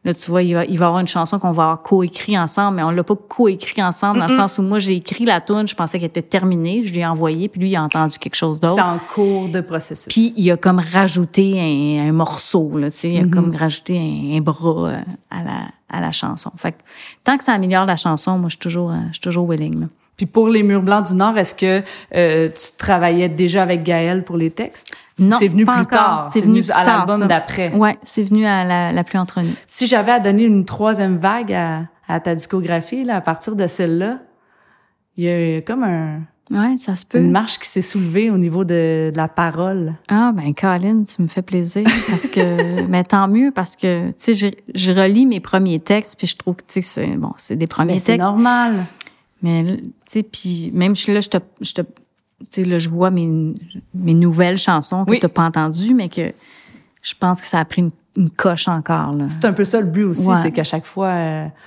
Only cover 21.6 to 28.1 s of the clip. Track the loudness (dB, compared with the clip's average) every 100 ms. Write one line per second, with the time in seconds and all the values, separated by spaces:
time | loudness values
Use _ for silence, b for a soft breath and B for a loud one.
21.6 | 0 0 -2 B B 2 2 4 0 0
22.6 | -4 -4 0 2 4 2 0 2 2 2
23.6 | 0 0 0 0 0 -2 -2 -2 -2 -4
24.6 | -10 -10 -14 B B 2 4 6 4 4
25.6 | 4 4 2 4 4 0 0 2 4 4
26.6 | 4 2 4 2 2 0 2 0 -2 -4
27.6 | -2 2 2 0 -6